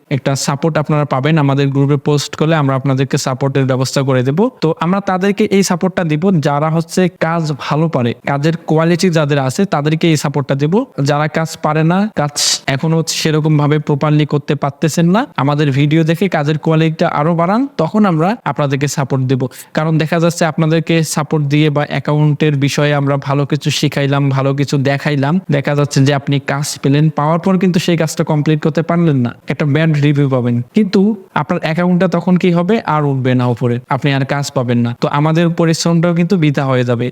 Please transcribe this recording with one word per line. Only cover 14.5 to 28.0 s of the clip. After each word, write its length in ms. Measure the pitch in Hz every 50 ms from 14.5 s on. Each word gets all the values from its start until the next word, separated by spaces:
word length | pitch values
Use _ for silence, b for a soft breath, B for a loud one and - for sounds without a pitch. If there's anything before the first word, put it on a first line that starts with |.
| 151
পারতেছেন 560 | 143 - 143 - - - 160 - 180 165 170
না, 160 | 185 220 285 285 -
আমাদের 340 | - 135 139 147 147 156 143
ভিডিও 340 | 131 135 147 147 151 165 165
দেখে 240 | 156 170 160 208 185
কাজের 300 | - 160 143 147 160 151
কোয়ালিটিটা 500 | - 170 160 160 160 160 160 - 180 156
আরো 260 | - - 147 165 175
বাড়ান, 320 | 160 170 175 202 233 277 277 -
তখন 300 | - 160 160 - 214 214
আমরা 300 | 196 165 151 160 185 233 - -
আপনাদেরকে 440 | 165 135 - 147 139 143 135 147 143
সাপোর্ট 360 | - - 139 - 143 131 131
দেব। 220 | 127 135 127 131 123 B B B B B
কারণ 240 | - 156 165 160 151
দেখা 220 | 160 151 175 170
যাচ্ছে 240 | 160 170 165 - 175
আপনাদেরকে 580 | 160 143 - 160 156 160 165 156 - 165 165
সাপোর্ট 440 | 160 - - 165 147 - 160 156 147
দিয়ে 240 | 139 143 147 156 156
বা 160 | 143 147 147 -
অ্যাকাউন্টের 680 | 147 143 - - 147 151 151 151 143 - 156 156 147
বিষয়ে 380 | 139 139 139 - 156 147 147 147
আমরা 220 | 143 139 139 143
ভালো 300 | 139 135 139 139 143 143
কিছু 240 | - 160 143 - 156
শিখাইলাম, 580 | 135 - - 143 - 147 143 135 139 139 143 139
ভালো 260 | 131 135 135 135 139
কিছু 240 | 139 143 - - 143
দেখাইলাম, 640 | 127 139 139 139 - 156 147 139 135 139 165 190 - -
দেখা 240 | 147 143 135 156 147
যাচ্ছে 300 | 143 147 143 - 143 135
যে 100 | 139 143
আপনি 240 | 139 - 147 143 139
কাজ 400 | 139 - 139 139 147 - - -
পেলেন, 280 | - 139 139 147 156 156
পাওয়ার 280 | - - 147 156 165 175
পর 200 | 165 190 190 180
কিন্তু 200 | 190 185 170 185
সেই 180 | - - 170
কাজটা 280 | 156